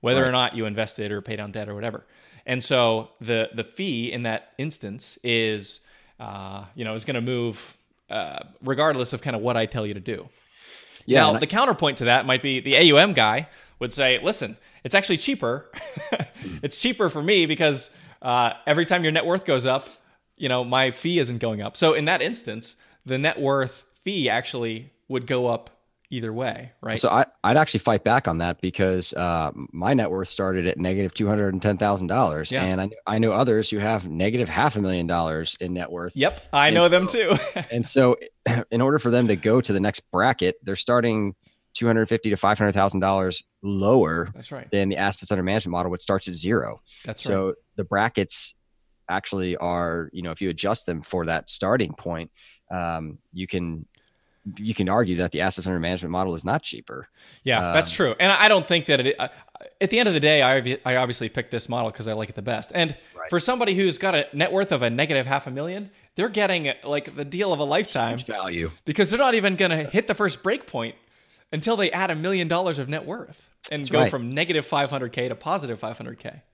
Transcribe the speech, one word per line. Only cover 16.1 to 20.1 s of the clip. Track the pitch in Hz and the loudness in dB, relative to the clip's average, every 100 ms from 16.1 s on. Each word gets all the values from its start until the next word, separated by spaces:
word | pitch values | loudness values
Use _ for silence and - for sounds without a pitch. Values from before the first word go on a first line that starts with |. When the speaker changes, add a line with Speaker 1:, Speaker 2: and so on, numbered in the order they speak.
Speaker 1:
<laughs> | - - - 98 85 | -6 -6 -10 -12 -8
It's | 147 - | -8 -2
cheaper | 247 254 190 | -2 0 -2
for | 151 | 0
me | 156 202 165 | 2 4 4
because, | 151 156 139 - - - - | 2 2 2 -4 -14 -20 -10
uh, | 127 123 120 - - | 0 2 2 0 0
every | 151 | 2
time | 170 180 | 2 2
your | 165 | 2
net | 156 160 | 2 2
worth | 180 | -2
goes | 180 135 123 | 2 0 2
up, | 131 - - _ | 0 -2 -20 _